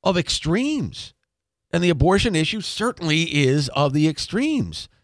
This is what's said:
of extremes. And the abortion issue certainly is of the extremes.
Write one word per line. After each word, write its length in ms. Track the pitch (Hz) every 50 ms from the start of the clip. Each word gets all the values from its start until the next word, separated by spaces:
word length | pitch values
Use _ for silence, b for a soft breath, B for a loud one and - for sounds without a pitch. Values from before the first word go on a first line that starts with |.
| -
of 120 | 185 180
extremes. 960 | 175 147 - - - - 156 170 220 262 294 311 269 147 82 - - - - - _ _ _ _ _ _ _ _ _ _ _ -
And 100 | 170 175
the 80 | 175
abortion 460 | 170 123 139 180 196 196 226 233 185
issue 240 | 156 156 - 220 214
certainly 640 | - - - - 214 247 - - 170 156 151 165 165
is 460 | 170 - 147 143 127 135 151 143 131
of 220 | - 147 147 139 135
the 140 | 147 151
extremes. 800 | 160 151 - - - 175 226 277 311 311 254 98 85 80 - - - _ _